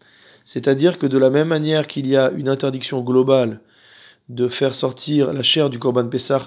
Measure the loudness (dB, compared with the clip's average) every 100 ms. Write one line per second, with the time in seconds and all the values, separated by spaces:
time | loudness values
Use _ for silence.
0 | _ _ -20 -20 -12 -4 0 2 2 2
1 | 0 4 4 4 0 0 0 -2 -2 -6
2 | 0 2 2 0 -4 -2 -4 -6 -6 -6
3 | 0 2 4 4 2 -4 _ _ _ -20
4 | -20 _ -12 -4 -4 0 -2 0 -4 -4
5 | -2 0 0 0 0 2 0 0 0 0
6 | 0 -2 -2 -2